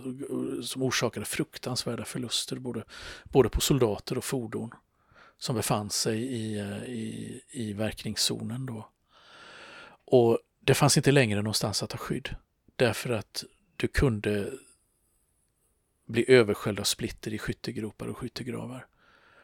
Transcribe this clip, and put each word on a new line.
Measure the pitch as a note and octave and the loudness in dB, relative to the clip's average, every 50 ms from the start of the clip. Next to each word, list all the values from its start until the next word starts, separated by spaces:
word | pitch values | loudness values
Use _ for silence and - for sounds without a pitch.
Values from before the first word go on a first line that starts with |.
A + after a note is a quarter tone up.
| B2+ C3 B2+ C3+ C#3 - B2+ B2+ B2+ C3+ C#3 C3 B2+ | -8 -10 -8 -8 -8 -6 -4 -4 -4 -4 -4 -6 -6
som | A#2 - C3 C3 | -6 -4 -2 0
orsakade | C3 A#2+ - - A#2 - - A2 | 0 2 2 0 0 0 -2 -6
fruktansvärda | - - - D#3+ - - - - - B2+ B2 - - A#2+ A2+ A2 | -4 -2 -2 -2 -4 -4 -8 -8 -6 -4 -4 -4 -4 -4 -6 -6
förluster | - - C3+ B2 A2+ - - - - C3+ B2+ | -6 -6 -6 -6 -4 -2 -4 -4 -4 -6 -8
både, | B2+ B2+ A#2 A2 G#2 - - - - - - - - | -6 -6 -6 -8 -8 -10 -14 -16 -16 -16 -16 -16 -8
både | - - C#3 B2 G#2+ | 2 6 6 6 6
på | - - | 6 2
soldater | - - D#3 C3+ B2 A2 G2+ - - - C3 B2+ | 4 4 4 6 6 4 2 0 -4 -6 -6 -4
och | - | -4
fordon | - - C3+ A#2 A2 A2+ G#2+ A2 A#2 - - _ _ _ _ _ _ _ - - - _ - | -4 -4 -4 -4 -4 -6 -6 -8 -8 -10 -16 _ _ _ _ _ _ _ -20 -20 -20 _ -8
som | - - C3+ | -4 -2 -2
befann | A2 G2+ - C3 G#2+ G#2 G#2 | 0 2 2 0 0 0 -2
sig | - - - - A2+ A2 A#2 | -2 -2 0 0 0 0 -2
i, | C3+ C3 A2+ A2 A2 G#2+ G#2 | -4 -4 -4 -4 -4 -4 -4
eh, | G2+ G2+ G2+ G2+ - | -4 -4 -6 -8 -8
i, | B2 B2 A2+ A2 A2 A2 A2+ A2 A2 A2+ - - _ | -8 -8 -8 -8 -8 -8 -10 -10 -10 -12 -14 -16 _
i | - - A2+ G#2+ G#2 | -8 -6 -6 -4 -4
verkningszonen | G2 A2 G#2+ - - - A2+ G#2+ - - - B2 A2 A2 G#2+ A2+ B2 C3+ | -2 -4 -4 -4 -6 -8 -6 -4 -2 0 -2 -2 -4 -6 -8 -8 -8 -8
då. | B2+ A#2 G#2+ G#2 - _ _ _ _ _ _ - - - - - - - - - - - - - - - - _ | -8 -8 -10 -12 -16 _ _ _ _ _ _ -20 -20 -20 -20 -20 -20 -20 -20 -20 -20 -20 -20 -20 -20 -20 -20 _
Och | - - B2+ A#2 A2+ A#2 A#2 - _ _ _ | 6 6 8 8 8 6 2 0 _ _ _
det | _ - C3+ | _ 2 4
fanns | - - C#3 - | 6 6 6 6
inte | D#3+ C#3 C#3+ C3+ | 6 6 6 6
längre | C#3+ C3 A2 G#2 G2+ G#2 | 6 6 4 2 0 0
någonstans | G#2+ G#2+ - - A#2+ G2+ - - | 0 0 0 0 -2 -2 -2 -4
att | G#2+ | -6
ta | - A#2+ | -6 -8
skydd, | - - A#2 - - - - - _ _ _ _ _ _ _ | -6 -4 -4 -4 -6 -8 -10 -12 _ _ _ _ _ _ _
därför | - C3 A#2 G#2+ - - B2+ | 2 2 2 2 0 -2 -2
att | B2 G#2+ - _ - - - - _ _ _ _ _ | -4 -4 -4 _ -10 -12 -12 -12 _ _ _ _ _
du | - - A#2+ | -4 -4 -2
kunde | - - - C#3 A2+ G#2 G#2 G#2+ G#2 G#2 G2 - - - - _ _ _ _ _ _ _ _ _ _ _ _ _ _ _ _ _ _ _ _ _ _ _ _ _ _ _ _ | 2 4 4 4 4 2 0 0 0 0 0 -2 -6 -10 -14 _ _ _ _ _ _ _ _ _ _ _ _ _ _ _ _ _ _ _ _ _ _ _ _ _ _ _ _
bli | - A2+ A#2 A2+ - C3 | -4 -2 0 4 8 8
översköljd | B2+ A2+ G2+ G#2 - - A#2+ G#2 F#2+ | 8 8 6 4 0 0 -2 -2 0
av | G2+ | 0
splitter | - - - - A2 - - - - G#2+ | -2 -2 -2 -4 -8 -8 -8 -10 -8 -8
i | G#2+ | -6
skyttegropar | - - A#2+ - - - A#2 A#2 G#2+ G#2+ - - A#2 | -4 -6 -6 -6 -6 -8 -6 -6 -6 -8 -8 -10 -10
och | A#2 A2+ - | -10 -8 -8
skyttegravar. | - A#2+ - - - B2+ A2+ A2+ A2+ A#2 B2+ B2+ B2 - _ _ _ _ _ _ _ _ _ _ | -8 -8 -8 -8 -8 -8 -8 -8 -8 -8 -10 -12 -14 -18 _ _ _ _ _ _ _ _ _ _